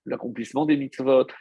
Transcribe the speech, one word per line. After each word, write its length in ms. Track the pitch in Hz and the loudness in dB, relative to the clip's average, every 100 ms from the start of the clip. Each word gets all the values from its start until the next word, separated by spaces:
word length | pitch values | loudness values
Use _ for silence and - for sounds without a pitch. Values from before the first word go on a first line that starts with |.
| - | -10
l'accomplissement 600 | - 123 117 113 135 151 | -8 -8 -8 -6 -2 2
des 100 | 147 | 2
mitzvot, 500 | 135 - 131 131 127 - | 0 -4 2 4 4 -4